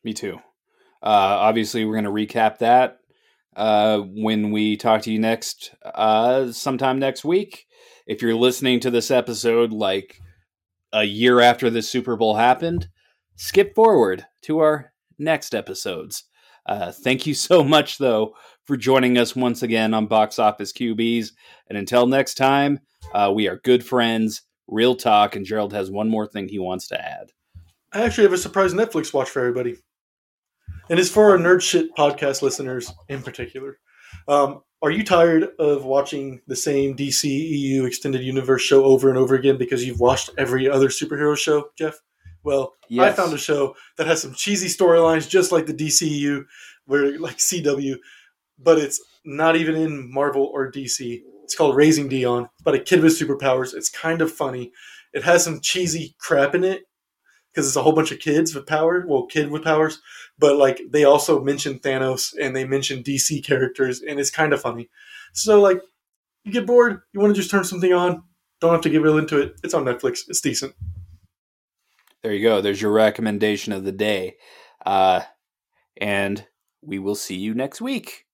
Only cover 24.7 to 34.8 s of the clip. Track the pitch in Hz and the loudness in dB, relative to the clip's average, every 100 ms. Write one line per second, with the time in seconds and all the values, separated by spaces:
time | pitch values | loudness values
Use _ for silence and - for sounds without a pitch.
24.7 | 107 123 127 120 104 104 107 92 107 101 | 0 2 2 2 4 4 -2 -6 -4 -4
25.7 | 104 95 98 110 110 107 104 95 101 92 | -6 -6 -4 -2 -2 -4 -8 -8 -8 -6
26.7 | 92 - - - - - _ _ - _ | -8 -8 -10 -10 -14 -18 _ _ -20 _
27.7 | _ _ 202 233 - 202 180 175 196 190 | _ _ -2 -2 4 4 4 -2 0 0
28.7 | 180 220 160 143 139 127 135 123 123 123 | 0 -2 -4 -4 -4 -2 -2 -2 -2 -6
29.7 | 120 _ _ _ _ _ _ _ _ - | -8 _ _ _ _ _ _ _ _ -20
30.7 | - - 170 180 214 214 185 170 180 - | -20 -2 0 2 6 6 6 6 4 4
31.7 | 175 160 - 147 147 143 135 135 131 131 | 0 -2 0 0 2 -4 -2 -2 -4 -8
32.7 | 127 120 - _ 139 131 - 120 131 139 | -8 -10 -18 _ -12 -12 -14 -14 -12 -16
33.7 | 135 _ _ - - - 143 139 151 _ | -16 _ _ -20 -16 0 2 2 -2 _
34.7 | _ | _